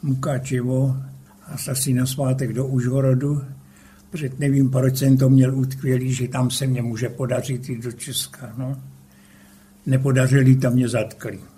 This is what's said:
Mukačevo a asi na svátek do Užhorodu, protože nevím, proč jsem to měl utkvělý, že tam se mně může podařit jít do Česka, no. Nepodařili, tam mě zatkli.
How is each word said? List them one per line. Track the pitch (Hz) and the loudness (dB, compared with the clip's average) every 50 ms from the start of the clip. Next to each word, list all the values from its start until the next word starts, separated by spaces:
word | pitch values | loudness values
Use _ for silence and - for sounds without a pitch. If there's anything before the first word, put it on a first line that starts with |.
Mukačevo | - 147 135 131 - 165 143 131 131 - 135 127 120 123 127 131 135 139 131 - - - - - - - - - - - | -2 -2 -2 -2 -2 -4 -4 -4 -4 -4 -4 -2 -2 0 0 0 0 0 0 -2 -6 -12 -16 -20 -20 -20 -20 -20 -20 -14
a | 151 143 - - | -12 -10 -8 -6
asi | 135 131 - 143 127 | -4 -4 -2 0 0
na | 123 131 | 0 0
svátek | 131 - - 139 131 131 131 135 117 107 | -2 -2 -2 0 0 0 0 -2 -4 -4
do | 123 135 | -4 -4
Užhorodu, | 131 135 127 120 127 127 139 135 131 131 127 143 143 147 143 131 - - - - - - - - - - - - - | -2 -2 0 0 0 0 2 2 4 2 2 2 0 -2 -2 -4 -8 -14 -18 -20 -20 -20 -20 -20 -20 -20 -20 -20 -14
protože | - 175 151 127 131 131 | -10 -8 -8 -8 -6 -2
nevím, | 139 143 139 139 139 127 | 0 2 4 4 4 4
proč | 131 131 131 131 131 - | 2 2 2 2 2 2
jsem | 139 135 135 131 | 4 4 4 6
to | 135 131 | 6 6
měl | 135 135 131 131 135 | 6 6 6 4 4
utkvělý, | 135 131 131 - - - 135 127 123 127 131 127 | 0 -2 -2 -4 -6 -2 -2 0 0 0 -2 -2
že | 117 123 120 | -2 -4 -4
tam | - 120 127 123 | -2 -2 -2 0
se | 123 - 139 131 | 0 -2 -2 -2
mně | 131 123 | -2 -2
může | 117 117 113 107 123 117 | -2 -4 -4 -4 -6 -6
podařit | - - 135 120 123 127 - - 131 120 131 - | -6 -6 -4 -4 -2 -4 -4 -4 -6 -8 -6 -8
jít | 131 113 113 | -10 -8 -8
do | 123 | -10
Česka, | 110 117 - - 127 - - - - - 131 110 110 120 | -10 -10 -12 -10 -8 -8 -8 -8 -12 -18 -18 -16 -10 -10
no. | 131 127 139 135 - - - - - - - - - - - - - - - - _ _ - _ _ | -8 -8 -8 -10 -12 -20 -20 -20 -20 -20 -20 -20 -20 -20 -20 -20 -20 -20 -20 -20 _ _ -20 _ _
Nepodařili, | - 131 131 135 139 131 131 131 127 127 139 131 131 131 | 0 0 2 2 2 2 4 4 4 4 6 8 6 6
tam | 131 131 131 120 | 6 4 2 2
mě | 123 127 117 | 2 0 2
zatkli. | 110 117 107 - - - - 117 104 95 - - - | 0 -2 -2 -2 -6 -12 -12 -12 -10 -12 -16 -20 -20